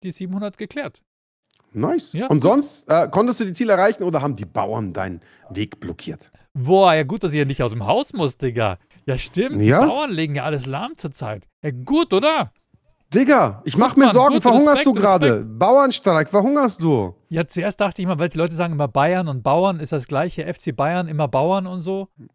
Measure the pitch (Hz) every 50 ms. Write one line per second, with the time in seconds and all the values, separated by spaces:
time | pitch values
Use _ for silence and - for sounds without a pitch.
0 | - 180 165 - 185 180 185 202 208 208 - _ 214 196 - 294 277 - - _
1 | _ _ _ _ _ _ _ _ _ _ _ _ _ _ - 104 127 254 339 339
2 | - - - 165 247 262 247 139 120 180 240 285 285 - - - - - 156 170
3 | 156 - - 190 226 240 240 - 226 190 170 - 247 220 196 180 190 214 226 -
4 | 190 175 160 139 135 147 123 95 101 82 - 107 98 98 110 117 107 92 85 101
5 | 95 95 90 82 - _ _ _ _ - 90 98 107 - - - - 87 85 -
6 | - - - - _ _ _ _ _ _ _ 143 123 143 185 190 196 180 160 156
7 | 151 131 202 202 - 170 147 151 143 135 139 - 131 113 110 117 98 107 170 240
8 | 285 - - 208 160 131 - - 143 127 113 120 113 101 90 - _ _ _ _
9 | _ 143 131 127 - - - 180 233 262 - - 104 110 135 190 269 311 240 277
10 | 302 269 185 156 160 147 143 143 127 156 151 139 127 135 131 147 220 277 320 -
11 | - 151 - - 131 107 107 101 - _ _ _ - 151 127 123 127 - 277 320
12 | 339 - 185 196 262 302 320 285 156 107 - _ _ _ _ _ _ _ _ _
13 | _ _ - 226 269 254 285 240 160 113 104 - - - - 170 240 262 - 277
14 | 269 233 196 247 262 285 285 202 - 247 226 262 294 294 285 269 302 277 226 190
15 | 196 202 190 175 170 135 113 101 110 110 110 113 175 208 254 277 277 262 - -
16 | - 196 170 156 151 - - 202 196 262 285 294 269 226 190 - 165 160 143 117
17 | 98 90 90 _ _ _ 160 165 165 - - 175 175 208 - - 202 190 - -
18 | 185 185 180 147 170 170 - 156 165 165 165 160 175 170 160 143 147 123 - 139
19 | 147 165 180 185 180 156 135 127 104 135 143 170 185 196 180 156 156 - 160 143
20 | 123 - 147 135 170 180 - - 151 165 170 - - 165 120 - 139 156 175 180
21 | 175 160 156 147 151 127 139 131 147 175 190 196 185 180 180 180 160 185 190 196
22 | 190 - _ _ 113 - _